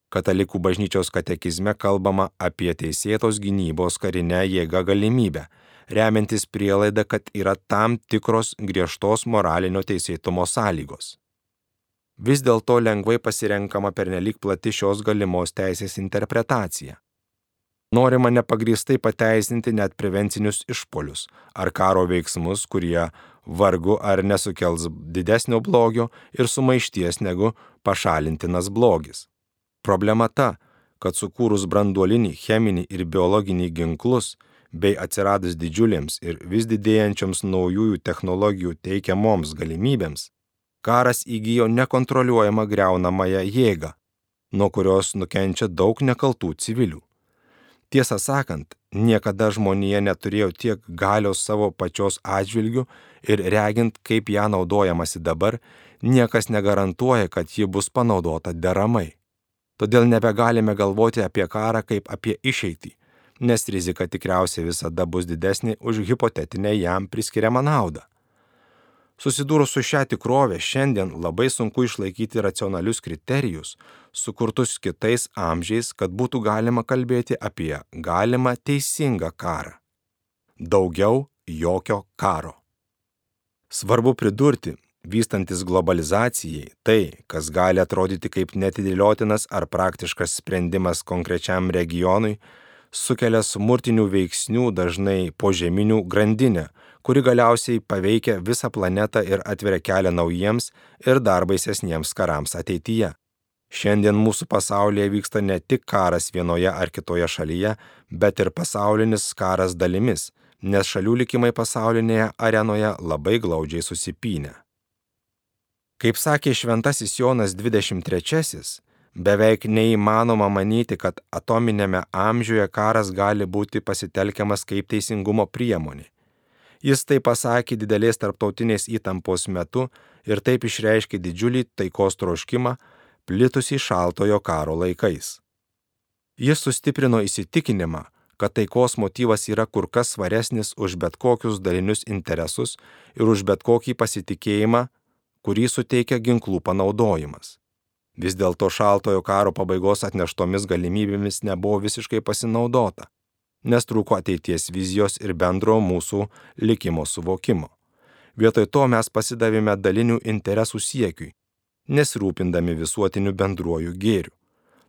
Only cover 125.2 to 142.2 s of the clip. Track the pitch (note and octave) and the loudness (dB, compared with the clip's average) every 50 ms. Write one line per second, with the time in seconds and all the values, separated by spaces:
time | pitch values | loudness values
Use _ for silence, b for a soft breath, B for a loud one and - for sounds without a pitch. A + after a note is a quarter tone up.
125.2 | F#2+ G#2 G#2 A2 G2 - - - B2 A#2 G2+ E2 D#2 D2+ C#2+ C#2+ D2 _ _ b | -2 0 2 0 0 0 -2 -4 -2 -2 -2 -2 -4 -8 -10 -14 -20 _ _ b
126.2 | b b b b b b b b b b b b - C#3 C3+ - - - C#3+ C3 | b b b b b b b b b b b b 2 2 2 2 2 2 2 2
127.2 | - B2 A#2 - - A#2 A#2+ B2 A#2 - B2 G#2+ G#2+ G#2 A2 G2+ A2+ A#2 G#2+ - | 4 2 2 2 0 0 0 0 0 -2 -4 -4 -2 0 2 4 4 2 2 0
128.2 | A2 G2+ - - A2 G2+ G2 - A#2 A2+ G#2+ G2 - G#2+ A2+ G#2+ - G2 F#2+ F2+ | -4 -6 -4 -2 -4 -4 -2 -2 0 0 0 0 -2 -4 -6 -4 -4 -4 -6 -4
129.2 | - F#2 F#2 F2 - G2+ F#2 F2 E2+ - - B2+ C3 C3 b b b b b b | -2 -2 -2 -2 -2 -4 -4 -6 -6 -4 -4 -4 -4 -4 b b b b b b
130.2 | b G#2+ G#2+ G2+ - C#3 B2+ A#2+ - A2 - - A2 G#2+ A2+ A2 - - - F#2+ | b -2 -2 0 2 2 0 2 0 -4 -4 0 2 4 4 4 2 -2 -8 -6
131.2 | F2 F2 E2+ F2+ A2+ A#2+ B2 B2+ A#2+ _ - - G2 F2+ - - G2 F#2+ - - | -6 -6 -4 0 0 0 0 0 -2 _ -6 -6 -6 -4 0 2 2 2 2 0
132.2 | G2+ F2+ E2+ - - - A#2+ B2 B2+ B2 B2+ b b b b b b b b b | -2 -4 -2 -4 -4 -4 -2 -2 0 -2 -4 b b b b b b b b b
133.2 | b - F#2 G#2 B2 B2 - C3 - - C#3+ C3+ - - G2 F2+ F2 F2 - - | b -4 2 2 2 4 2 0 -2 -2 -4 -4 -2 0 0 2 2 0 0 0
134.2 | G2+ G#2 G#2 G2+ - - E2 D#2 D2+ D#2 D#2 E2 F2+ F2+ F2 - - G2 D#2+ D2 | 2 2 2 2 0 -2 -2 -2 -2 -2 -2 -2 -2 -2 -2 0 0 -2 -2 -2
135.2 | - - - - _ _ _ _ _ _ _ _ _ _ _ _ _ _ _ _ | -8 -14 -14 -16 _ _ _ _ _ _ _ _ _ _ _ _ _ _ _ _
136.2 | _ _ _ - B2 C#3 D#3 - - C3+ B2 - - D3 C3 C#3+ C3+ B2 A#2 A2 | _ _ _ -2 2 2 2 2 2 -2 -2 0 -2 -2 0 2 2 4 4 2
137.2 | G2+ G2 - G#2+ F#2 - - E3+ - - A2 F#2+ E2+ D#2+ D#2+ D2+ - - _ _ | 2 0 -4 -6 -6 -2 -2 -2 0 0 -2 0 0 -4 -4 -8 -10 -16 _ _
138.2 | _ _ _ - G#2 G2 - A#2 G#2 - - A#2+ B2+ A#2+ - A#2 G#2 F#2+ - - | _ _ _ -4 -4 -2 0 0 -2 0 2 2 2 2 2 -2 -4 -4 -2 -2
139.2 | B2 A2+ G#2+ G#2 - - G#2+ A2 A2 - - G#2 F2+ - - A#2+ A#2+ - - G#2+ | 2 2 2 0 0 -2 0 0 -2 0 0 -4 -2 0 0 0 0 0 -4 -4
140.2 | F#2+ F2+ G#2 A2+ A2 - B2 A2 G#2+ - - - G#2 F2+ F2 E2+ F2+ E2+ - - | -2 0 0 -2 -2 -2 -4 -4 -6 -6 -6 -4 -6 -4 -4 -2 -4 -4 -4 0
141.2 | - B2 A#2+ A#2 - A2+ G#2 F#2+ F#2+ F#2 F2 F#2 F#2 G2+ G#2+ - - A2+ G#2 F#2 | 2 2 2 2 0 -4 -4 -2 -2 -2 -2 0 0 0 -2 -2 -4 -6 -8 -8